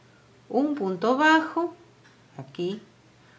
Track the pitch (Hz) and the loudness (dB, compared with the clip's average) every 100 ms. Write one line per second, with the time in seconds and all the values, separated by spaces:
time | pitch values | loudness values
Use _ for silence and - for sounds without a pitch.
0 | _ _ _ _ - 220 302 285 190 180 | _ _ _ _ -6 -2 0 -2 -4 -2
1 | 214 262 311 320 320 330 339 - - _ | 0 4 4 4 2 -4 -6 -8 -20 _
2 | _ _ _ - - - 175 214 - _ | _ _ _ -18 -14 -8 -8 -8 -14 _
3 | _ _ _ | _ _ _